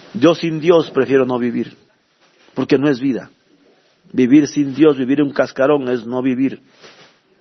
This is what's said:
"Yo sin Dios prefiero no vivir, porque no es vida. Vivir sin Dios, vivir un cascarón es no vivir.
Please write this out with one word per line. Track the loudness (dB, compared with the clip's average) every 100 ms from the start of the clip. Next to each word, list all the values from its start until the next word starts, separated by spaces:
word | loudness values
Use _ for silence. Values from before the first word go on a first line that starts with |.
| -16
"Yo | 0 2 2
sin | -4 -4
Dios | 2 2 2
prefiero | -2 0 2 0
no | -2
vivir, | -4 -4 -8 -12 _ _ _ _ _ _ _
porque | -8 -2 0
no | 0
es | -2
vida. | -2 -6 -8 _ _ _ _ _ _ _ _
Vivir | -2 4 4 4
sin | -2 -4 2
Dios, | 2 2
vivir | 0 0
un | -2
cascarón | -2 -4 0 0 0 -2
es | -6 -4
no | -4
vivir. | -4 -2 -4 -6 _ _ -20 -20 -20 _ _ _